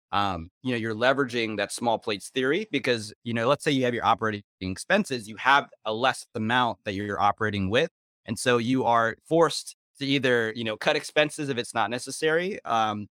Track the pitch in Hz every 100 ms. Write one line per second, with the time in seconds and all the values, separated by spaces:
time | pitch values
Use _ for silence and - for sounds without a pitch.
0 | _ 98 101 87 82 _ 127 120 110 107
1 | 123 135 131 120 113 104 101 - 120 107
2 | - 104 - 131 131 165 220 135 131 120
3 | 104 - 120 117 117 143 - 135 123 117
4 | 101 113 110 104 - - 95 95 - 196
5 | - 123 107 104 127 143 120 - 110 110
6 | 127 120 - 113 110 123 120 101 - 98
7 | 104 98 101 - 107 101 95 117 170 _
8 | _ _ - 110 127 123 117 131 117 117
9 | 113 110 - 160 156 - - - _ -
10 | 135 139 127 120 110 110 113 110 - 151
11 | - - 151 - 143 120 117 117 104 123
12 | - - 156 160 185 208 - 113 110 104
13 | 101